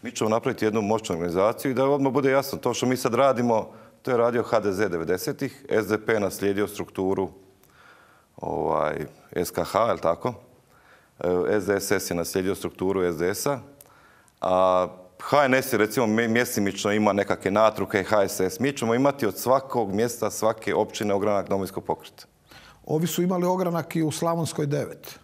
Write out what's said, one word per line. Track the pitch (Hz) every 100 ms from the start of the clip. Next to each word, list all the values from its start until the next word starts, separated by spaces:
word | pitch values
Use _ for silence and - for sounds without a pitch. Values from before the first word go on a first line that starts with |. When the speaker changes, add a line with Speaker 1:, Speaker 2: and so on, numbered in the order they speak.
Speaker 1:
Mi | 120
ćemo | - 110
napraviti | 113 131 120
jednu | 110 110
moćnu | 101 110 107
organizaciju | 85 87 85 104 120 139
i |
da | 127 135
odmah | 143 139
bude | 127 135
jasno, | 135 135 -
to | -
što | 113 123
mi | 127
sad | 131
radimo, | 117 139 120 120 113 104 - - _
to | -
je | 120
radio | 117 120
H | 104 113
D | 101
Z | 95 104
devedesetih, | 85 82 92 - 131 131 - -
S | 110 98
D | 107 -
P |
je | 110
naslijedio | 98 - 101 98 101
strukturu, | - 87 - 95 95 92 - - _ _ _ - - _ _ _ -
ovaj, | 78 78 78 78 76 78 76 - -
S | - 87
K | -
H, | 82 95 117
jel | 87
tako? | 82 85 127 113 - _ _ _ _ - _ -
E, | 87 90 87 107
S |
D | 95 98
S | 95
S | 98 -
je | 87
naslijedio | 85 95 92
strukturu | 92 87 - 92 95 90
S | 78
D | 87
S-a, | 104 143 135 104 - - - - _ _ _
a | 92 92 92 92 90 - - -
H | - 147
N | 135
S | 131 131
je, | 107
recimo, | 107 131 113
mje-, | 110 117
mjesimično | 117 120 - 98 95 104
ima | 104 107
nekakve | 98 98 87 98
natruke, | 104 110 - 95 101
H | 92 107 98
S | -
S. | 92 -
Mi | 131 143
ćemo | 113
imati | 117 139 143 104
od | -
svakog | 117 131 135 123 98
mjesta, | 98 117 - 107
svake | - 110 113 -
općine | 82 107 - 107
ogranak | 98 104 101 92
Domovinskog | 98 92 -
pokreta. | - 80 - - - _ _ - - - -
Speaker 2:
Ovi | 156 170
su | -
imali | 180 180 175
ogranak | 185 180 170 165 170
i |
u | 156
Slavonskoj | - 170 170 156 - 147
devet. | 143 92 - - -